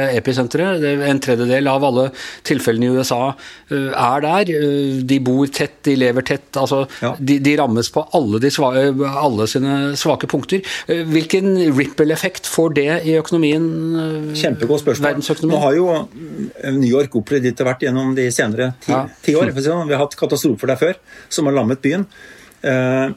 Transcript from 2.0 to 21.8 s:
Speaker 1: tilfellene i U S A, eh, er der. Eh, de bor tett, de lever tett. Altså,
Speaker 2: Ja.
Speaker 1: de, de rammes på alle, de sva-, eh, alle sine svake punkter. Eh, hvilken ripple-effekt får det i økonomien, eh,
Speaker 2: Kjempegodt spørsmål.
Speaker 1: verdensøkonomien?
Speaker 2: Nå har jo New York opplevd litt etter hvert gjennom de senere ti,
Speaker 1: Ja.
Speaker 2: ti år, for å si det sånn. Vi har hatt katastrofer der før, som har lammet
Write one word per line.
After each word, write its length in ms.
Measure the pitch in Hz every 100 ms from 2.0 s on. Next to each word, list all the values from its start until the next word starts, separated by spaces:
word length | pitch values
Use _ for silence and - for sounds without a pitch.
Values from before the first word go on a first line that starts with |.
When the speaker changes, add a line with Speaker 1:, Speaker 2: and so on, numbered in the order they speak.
| 135 - - - -
Speaker 1:
tilfellene 400 | 143 120 113 123
i 80 |
U 80 | 127
S 80 | 131
A, 220 | 123 135 135 - - -
eh, 160 | 143 135
er 340 | 135 139 139
der. 300 | 147 185 190
Eh, 480 | 151 147 143 139 135 127
de 80 | 139 127
bor 240 | 127 139
tett, 300 | - 147 - 147
de 60 | 135
lever 280 | 127 123 127
tett. 180 | 139 -
Altså, 320 | 139 135 139 135 -
Speaker 2:
Ja. 100 | 123 -
Speaker 1:
de, 220 | 135 143
de 120 | 143 147
rammes 300 | 139 113 117
på 140 | 151 -
alle, 260 | 175 117 107
de 120 | 139
sva-, 180 | 147 135 131
eh, 260 | 139 135 139
alle 400 | 139 147 107 110
sine 260 | 135 139 139 143 143
svake 300 | 160 139 143
punkter. 320 | 151 - 190 190 - -
Eh, 160 | 170
hvilken 560 | 160 160 160 190 196 190 165 135
ripple-effekt 720 | 135 - 151 156 185 - -
får 260 | - 165 143
det 100 | 143 170
i 140 | 160 160
økonomien, 500 | 156 170 151 156 165 160 160 165
eh, 340 | 160 156 151 151 160
Speaker 2:
Kjempegodt 400 | 123 117 143 147
spørsmål. 240 | 123 143
Speaker 1:
verdensøkonomien? 480 | 143 - 151 160 151
Speaker 2:
Nå 60 | 143
har 80 |
jo 840 | 160 180 160 - 123 160 139 139 -
New 240 | - 135 123
York 260 | 131 139 117
opplevd 280 | 104 143
litt 100 | 127
etter 100 | 120
hvert 160 | 127 131
gjennom 340 | 135 131 131
de 140 | 131 123
senere 440 | 120 120 117 127 127
ti, 120 | -
Speaker 1:
Ja. 140 | 127 139 -
Speaker 2:
ti 120 | -
år, 160 | 151 185
for 100 | 135
å 20 |
si 60 | 143
det 40 |
sånn. 160 | 170 156
Vi 60 | 135
har 80 |
hatt 120 | 147 -
katastrofer 500 | 156 143 156 110 127
der 100 | 127
før, 180 | 160 190 - - -
som 180 | - 143
har 80 | 139
lammet 240 | 113 135